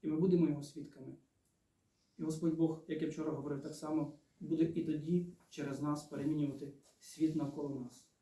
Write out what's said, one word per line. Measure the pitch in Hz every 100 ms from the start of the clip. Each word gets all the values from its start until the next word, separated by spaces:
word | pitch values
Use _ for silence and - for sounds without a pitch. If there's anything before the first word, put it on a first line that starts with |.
І | 160
ми | 156
будемо | 185 175 156
його | 143
свідками. | - - - - 131 135 _ _ _ _ _ _ _ _ _ _
І |
Господь | 160 160 170 160
Бог, | 160 - -
як | 156
я | 151
вчора | - 151
говорив, | 139 143 139
так | 156
само | - 156 156 147 - _ _
буде | 156 160
і | 160 -
тоді | 160 151 147 180 175 - _
через | - 147 135
нас | 147 147
перемінювати | - 143 143 156 143 131 - - - _
світ | - - 156 156
навколо | 143 147 143 123
нас. | 120 - - _